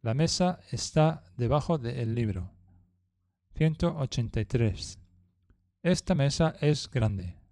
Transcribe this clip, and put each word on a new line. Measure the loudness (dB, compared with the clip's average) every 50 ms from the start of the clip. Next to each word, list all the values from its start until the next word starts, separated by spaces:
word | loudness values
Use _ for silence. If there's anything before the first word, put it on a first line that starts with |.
La | -2 -2 0
mesa | 0 0 0 2 0 0 0 0 -4 -10 -10
está | -8 -8 -8 0 4 4 4 4 2 -2 -12 -14 -4
debajo | -2 0 2 2 0 2 0 -2 -2
del | -2 -4 -4 -2 -2 -2 0
libro. | 0 0 -2 -2 -4 -8 -10 -14 _ _ _ -20 _ _ _ _ _ _ _ _ _ _ _ _ _ _ _ -2
Ciento | 0 0 0 2 0 -2 -2 0
ochenta | -2 -4 -4 -2 -4 -4 -2 -2 -4
y | -4
tres. | 0 0 2 2 2 0 -4 -10 -12 -14 -18 -20 _ _ _ _ _ _ _ _ _ -20 _ _ _ _ _
Esta | 0 0 0 0 0 0 2
mesa | 2 2 0 2 2 2 0 2 0
es | 2 2 2 2 -2 -4
grande. | -2 0 0 0 0 -4 -8 -10 -12 -14 _ _